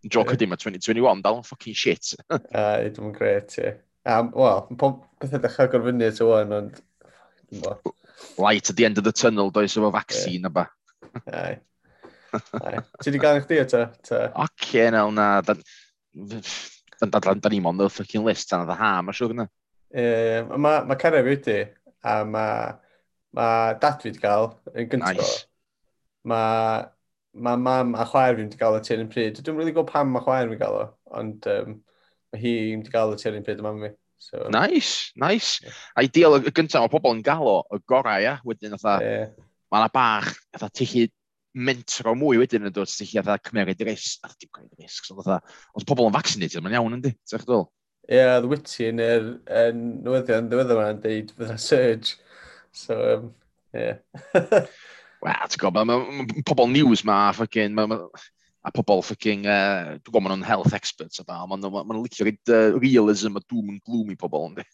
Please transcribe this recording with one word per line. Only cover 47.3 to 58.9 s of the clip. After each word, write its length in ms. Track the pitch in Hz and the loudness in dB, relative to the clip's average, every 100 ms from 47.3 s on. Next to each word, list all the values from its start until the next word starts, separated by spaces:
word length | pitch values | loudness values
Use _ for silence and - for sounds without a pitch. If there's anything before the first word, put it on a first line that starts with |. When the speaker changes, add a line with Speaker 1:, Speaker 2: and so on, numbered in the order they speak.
| 107 | -12
Speaker 1:
gwbod? 280 | - 120 87 _ _ _ - | 0 0 0 _ _ _ 0
Speaker 2:
Ie, 120 | 123 | 4
oedd 240 | 127 127 120 | 6 4 2
Witty 400 | 147 - - 113 | -4 -6 -6 -4
yn 100 | 113 | 0
yr, 280 | 117 117 110 120 - | 2 2 0 -12 -4
yn 280 | 110 117 117 117 113 | 2 2 2 -8 -8
newyddion 480 | 117 131 127 113 117 | -2 -2 2 0 2
ddiweddar 280 | 120 131 117 | 0 2 2
yma'n 220 | 107 107 | 0 -2
deud 260 | 110 110 107 | -4 -4 -6
fydda 240 | - 113 110 | -10 -10 -8
surge. 580 | - 139 123 113 107 - _ - - - _ | 2 4 4 2 -4 -10 _ -20 -20 -20 _
So, 260 | - - 113 | -20 -8 -2
yym, 300 | 117 113 117 113 _ _ _ | 0 0 -2 -18 _ _ _
ie. 180 | 120 58 - _ - - | -8 -8 -8 _ -20 -2
<laughs> 300 | 185 - 208 - - - - - _ | 0 4 2 2 -14 -20 -20 -20 _
Speaker 1:
Wel, 280 | - - 85 | -6 -4 -4
ti'n 140 | - | -2
gwbod, 160 | 98 92 | 0 2
ma', 80 | 110 | 2
ma', 380 | 123 127 139 | 0 -2 -8
ma' 200 | 127 - 139 | -8 -6 -2
pobl 240 | 131 120 | 2 4
news 340 | 135 143 110 | 6 6 4
ma, 140 | 107 101 101 | 4 2 2
fucking, 420 | 107 113 113 104 107 | 2 -2 0 0 0
ma', 100 | 107 | -2
ma', 140 | 110 87 - - _ _ _ | -2 -8 -18 -20 _ _ _
a 80 | - | -8
pobl 280 | - 110 | -4 2